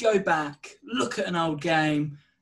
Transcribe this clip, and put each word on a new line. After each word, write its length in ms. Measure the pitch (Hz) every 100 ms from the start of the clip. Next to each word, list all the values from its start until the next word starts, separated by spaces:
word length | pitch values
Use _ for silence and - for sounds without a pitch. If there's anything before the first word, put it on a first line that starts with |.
go 180 | 226 202
back, 520 | 196 160 147 143 - -
look 360 | - 254 247 -
at 80 | 185
an 100 | 175
old 240 | 165 147
game, 560 | 170 160 151 147 151 - _ _